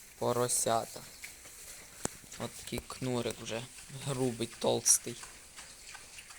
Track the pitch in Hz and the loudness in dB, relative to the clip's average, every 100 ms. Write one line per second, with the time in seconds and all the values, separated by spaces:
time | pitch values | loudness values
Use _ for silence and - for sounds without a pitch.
0 | - - 120 120 123 - - 113 110 - | -14 -2 2 4 4 4 6 4 4 -6
1 | - - - - - - - - - - | -12 -12 -14 -14 -16 -14 -14 -14 -14 -4
2 | - - - - 113 - - 120 - - | -4 -4 -12 -6 -6 -6 -4 -4 -4 -2
3 | 127 123 117 - 113 110 123 - - 139 | 0 2 2 -2 -2 -4 -4 -10 -12 -6
4 | 123 131 131 113 117 - 120 117 - - | -2 2 4 4 0 2 4 6 8 6
5 | - 120 - - - - - - - - | 6 -6 -8 -14 -16 -14 -14 -14 -14 -14
6 | - - - | -14 -14 -14